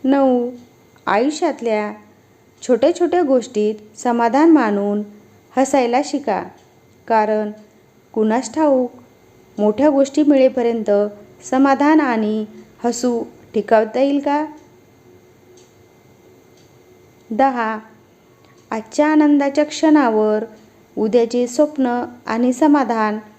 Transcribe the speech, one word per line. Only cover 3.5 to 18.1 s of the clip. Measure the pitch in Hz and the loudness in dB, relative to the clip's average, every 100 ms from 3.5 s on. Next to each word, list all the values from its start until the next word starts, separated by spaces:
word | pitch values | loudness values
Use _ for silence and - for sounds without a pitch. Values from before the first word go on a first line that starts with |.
| 208 214 214 - - | -4 -4 -4 -14 -8
समाधान | 247 233 233 262 330 | -4 0 2 4 6
मानून | 302 226 202 202 208 208 - _ _ _ - | 4 4 -2 -2 -4 -6 -16 _ _ _ -2
हसायला | 262 277 240 247 | 0 2 2 -2
शिका, | 285 285 - 185 180 - _ _ _ _ - | -2 -6 -4 -6 -6 -18 _ _ _ _ -2
कारण | 226 214 214 208 208 - _ _ _ _ | 0 0 -2 -4 -10 -20 _ _ _ _
कुणास | 226 220 233 262 | -2 0 0 -4
ठाऊक | 311 311 262 247 - - _ _ _ _ - | -2 2 2 -2 -8 -20 _ _ _ _ -2
मोठ्या | 208 214 294 | -2 2 2
गोष्टी | 277 269 294 | 2 0 2
मिळेपर्यंत | 294 269 262 254 240 233 208 202 208 - - - | 2 4 2 2 -2 -2 0 0 -2 -6 -20 -20
समाधान | - 262 277 269 285 320 | -4 2 2 2 2 2
आणि | 277 226 214 220 214 - - _ | 2 -2 -2 -4 -8 -14 -20 _
हसू | 240 240 247 233 - - - | -6 -2 -4 -4 -8 -16 -8
टिकवता | 220 202 220 220 247 | -6 0 0 0 -2
येईल | 277 285 | -2 -2
का? | 285 294 311 - _ _ _ _ - - _ _ _ - _ _ _ _ _ _ _ - _ _ _ _ _ _ _ _ _ | -2 -4 -6 -12 _ _ _ _ -20 -20 _ _ _ -20 _ _ _ _ _ _ _ -20 _ _ _ _ _ _ _ _ _
दहा, | 214 269 247 220 220 - - _ | 0 0 0 -6 -6 -14 -20 _